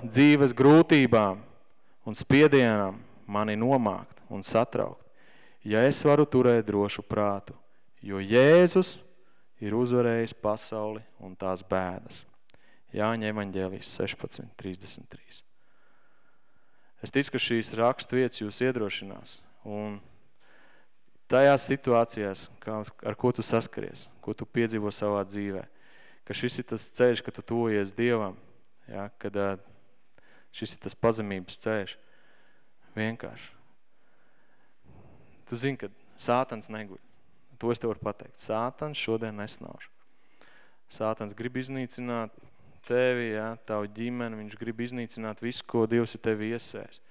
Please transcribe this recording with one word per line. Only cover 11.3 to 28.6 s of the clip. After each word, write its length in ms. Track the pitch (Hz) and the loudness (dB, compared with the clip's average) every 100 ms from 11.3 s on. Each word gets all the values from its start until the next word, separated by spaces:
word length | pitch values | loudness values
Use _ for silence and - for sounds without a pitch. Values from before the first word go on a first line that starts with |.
| 92 | -8
tās 240 | 95 92 | -6 -6
bēdas? 640 | 92 95 90 95 - - - - - - - - - | -2 -2 -2 -6 -12 -16 -18 -20 -20 -20 -20 -20 -10
Jāņa 360 | 98 107 113 107 | -4 -2 -2 -4
evaņģēlijs 640 | 107 101 95 92 98 - - | -4 -6 -4 -6 -6 -8 -6
sešpadsmit 500 | 98 - - - - - | -6 -8 -12 -12 -16 -14
trīsdesmit 500 | 95 92 98 - - | -12 -12 -12 -16 -16
trīs. 300 | - - - - - - - - - - - - - - - - - - - 110 | -20 -20 -20 -20 -20 -20 -20 -20 -20 -20 -20 -20 -20 -20 -20 -20 -20 -20 -16 -4
Es 80 | |
ticu, 220 | 135 143 127 | -2 -2 -2
ka 40 | |
šīs 300 | - 117 110 110 | -2 -2 -2 0
raksturvietas 640 | 117 131 - 127 123 - | 0 0 -2 0 0 -2
jūs 180 | 104 - 127 | -8 -2 -2
iedrošinās, 720 | 123 101 - 101 98 113 - - - | -2 -4 -8 -12 -16 -18 -20 -20 -20
un 320 | 107 104 104 101 - - - - - - - - - - - - - | -12 -10 -8 -10 -16 -20 -20 -20 -20 -20 -20 -20 -20 -20 -20 -20 0
tajās 340 | 127 139 135 - | 4 6 6 2
situācijās, 720 | 135 131 117 117 - 101 95 - - | 0 2 2 2 -2 -6 -6 -10 -14
kā, 220 | - 110 | -10 -8
ar 320 | 104 - - 104 | -10 -10 -8 -2
ko 140 | 123 | 0
tu 80 | 120 | 0
saskaries, 640 | - 113 - - - - - - | 0 0 -2 -8 -12 -12 -18 -12
ko 140 | - 107 | -10 -10
tu 80 | 110 | -6
piedzīvo 460 | 120 113 110 104 | -2 -2 -2 -4
savā 300 | - 104 101 98 | -4 -2 -2 -2
dzīvē, 380 | 104 101 95 - - - - - - - | -6 -6 -8 -10 -18 -20 -20 -20 -18 -12
ka 80 | - | -6
šis 220 | 123 - | -4 -4
ir 80 | - | -6
tas 160 | 113 - - | -8 -6 2
ceļš, 240 | 123 117 - | 2 2 -4
ka 80 | |
tu 80 | - | -10
tuvojies 540 | - 117 117 104 98 95 | -6 -2 0 0 -2 -2
Dievam, 400 | 120 113 101 - - - | 0 0 -2 -8 -18 -20